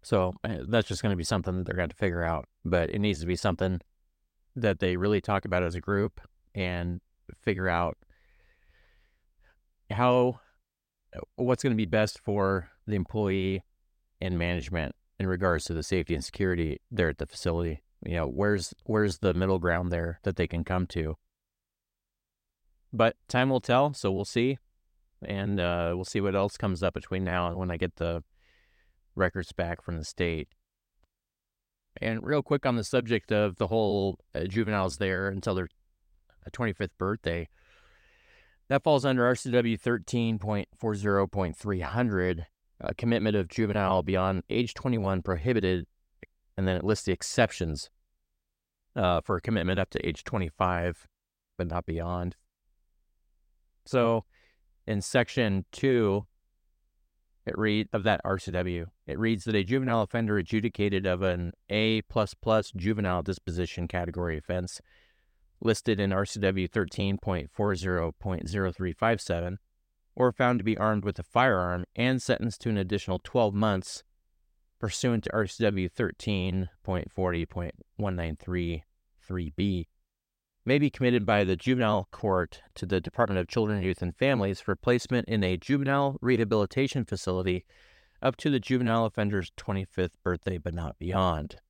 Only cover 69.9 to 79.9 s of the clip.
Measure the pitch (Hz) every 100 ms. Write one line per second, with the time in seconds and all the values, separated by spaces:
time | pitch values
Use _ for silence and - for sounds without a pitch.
69.9 | _ _ - 127 - 123 123 98 110 107
70.9 | 107 98 - - 120 131 98 90 90 90
71.9 | - 120 131 - 127 117 - 120 104 92
72.9 | 101 - 90 - 127 110 101 107 98 -
73.9 | - _ _ _ _ _ _ _ _ 110
74.9 | - 127 117 - 110 101 - 113 98 90
75.9 | - 107 - - 101 92 90 92 _ -
76.9 | 92 - - 92 85 85 - 87 - -
77.9 | - 101 90 82 78 - 90 85 82 -
78.9 | _ _ _ _ 92 82 73 101 90 82